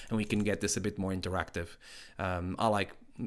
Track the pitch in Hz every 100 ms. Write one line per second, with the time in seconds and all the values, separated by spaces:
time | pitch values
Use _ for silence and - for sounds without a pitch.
0 | - 113 104 104 104 98 101 - 101 101
1 | 95 92 90 90 85 92 85 - - -
2 | - - 92 90 90 - 113 104 95 -
3 | - -